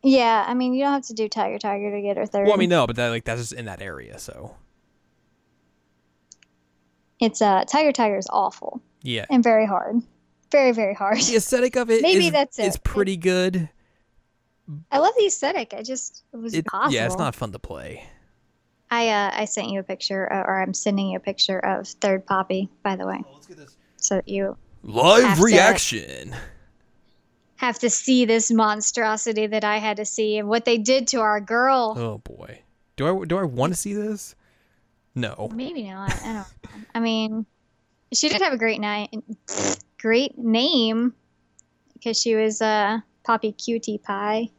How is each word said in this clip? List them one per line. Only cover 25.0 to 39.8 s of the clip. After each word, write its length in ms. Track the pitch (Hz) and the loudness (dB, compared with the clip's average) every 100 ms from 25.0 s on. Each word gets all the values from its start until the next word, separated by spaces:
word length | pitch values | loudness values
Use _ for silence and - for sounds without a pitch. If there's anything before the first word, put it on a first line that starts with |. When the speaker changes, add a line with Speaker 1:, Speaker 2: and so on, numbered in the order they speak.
| 156 220 | 8 8
Speaker 1:
have 140 | 254 165 | 8 6
to 60 | |
Speaker 2:
reaction. 880 | 214 185 196 - - 110 73 67 80 123 - - _ _ _ _ _ _ _ _ _ _ | 8 8 8 4 0 -4 -8 -12 -12 -12 -14 -20 _ _ _ _ _ _ _ _ _ _
Speaker 1:
have 220 | 247 233 | -4 -2
to 100 | 240 | -2
see 340 | - - 254 | -2 2 4
this 260 | 233 226 226 | 6 4 4
monstrosity 960 | 226 214 214 208 - 226 214 233 214 214 | 4 4 2 -2 0 0 0 -2 -2 -2
that 160 | 214 | 0
I 140 | 208 214 | 0 -2
had 200 | 214 208 | -2 -4
to 60 | |
see 340 | 208 - 214 214 | -6 -2 -2 -2
and 100 | 208 | 0
what 160 | 226 | 0
they 140 | 233 233 | 2 0
did 300 | 220 262 240 | 2 2 2
to 120 | 262 | 0
our 200 | 214 208 | 2 0
girl. 540 | 196 233 254 269 226 214 | 0 0 4 2 0 -4
Speaker 2:
Oh, 220 | 117 104 | -6 -8
boy. 420 | - - - 117 _ _ _ - | -14 -18 -18 -20 _ _ _ -4
Do 260 | 143 190 | -2 -2
I, 20 | 175 | -2
do 100 | 180 | -2
I 40 | |
wanna 300 | 180 123 143 | -2 0 0
see 180 | 175 202 | 0 -4
this? 420 | 202 208 208 - - _ _ _ _ _ _ _ | -6 -6 -6 -10 -20 _ _ _ _ _ _ _
No. 360 | - 113 - - | -6 -6 -6 -10
Speaker 1:
Maybe 280 | 226 254 330 208 | -8 -8 -8 -10
not. 200 | 190 196 | -8 -6
I 140 | 220 | -6
don't 100 | 226 | -6
know. 100 | 220 190 - - 208 214 | -10 -12 -18 -20 -20 -10
I 60 | 233 | -4
mean, 440 | 226 220 220 220 220 _ _ _ _ _ _ | -2 0 -2 -4 -8 _ _ _ _ _ _
she 140 | 247 302 | -2 0
did 120 | 311 | 2
have 120 | 370 | 0
a 40 | 262 | 2
great 220 | 226 220 | 0 -2
ni-, 300 | 208 208 208 220 - 214 - 98 101 - | -4 -4 -6 -12 -14 -16 -10 -4 -4 -4